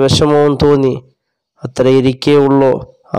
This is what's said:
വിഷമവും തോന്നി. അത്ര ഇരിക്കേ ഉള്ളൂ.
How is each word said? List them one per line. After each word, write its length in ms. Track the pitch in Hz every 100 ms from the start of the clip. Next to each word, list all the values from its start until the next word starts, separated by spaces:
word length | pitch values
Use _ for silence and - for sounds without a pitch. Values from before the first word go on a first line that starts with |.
വിഷമവും 500 | 135 - 151 147 147 135
തോന്നി. 320 | 147 143 135 131 - _ _ _ _ _
അത്ര 220 | 127 - 127 131
ഇരിക്കേ 360 | 131 - 147 147 139
ഉള്ളൂ. 240 | 139 135 135 - _ _